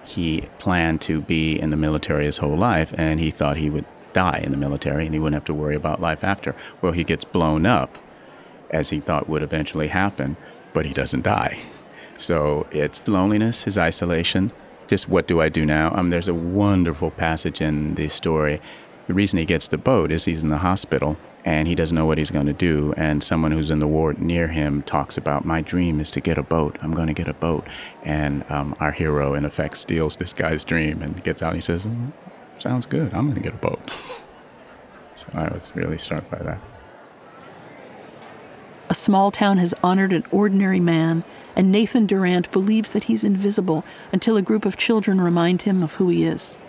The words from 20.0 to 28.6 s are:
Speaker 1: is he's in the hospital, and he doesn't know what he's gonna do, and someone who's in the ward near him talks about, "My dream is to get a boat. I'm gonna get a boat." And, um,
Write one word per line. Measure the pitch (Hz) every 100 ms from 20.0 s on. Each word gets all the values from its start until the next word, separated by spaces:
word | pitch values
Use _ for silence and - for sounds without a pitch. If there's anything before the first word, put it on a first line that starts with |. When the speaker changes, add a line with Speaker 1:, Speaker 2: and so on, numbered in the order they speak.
| 76
Speaker 1:
is | 80
he's | - 80
in | 78
the | 76
hospital, | 90 95 - 69 73 80 - -
and | - 78 80
he | 85
doesn't | 80 82
know | 78
what | 78
he's | 76
gonna | 76 71
do, | 73 90 76 73 76
and | 78 73
someone | - 82 80
who's | 78 76
in | 78
the | 76
ward | 78 80 73
near | 82 85 82
him | 80 76 71
talks | 71 76 71 -
about, | - 71
"My | 82 80
dream | 78 87 87 78
is | 76
to | -
get | 87 78
a |
boat. | 69 82 76 -
I'm | 76
gonna | 80 80
get | 76 85
a |
boat." | 71 82 80 - - - -
And, | - 76 73 71 -
um, | 73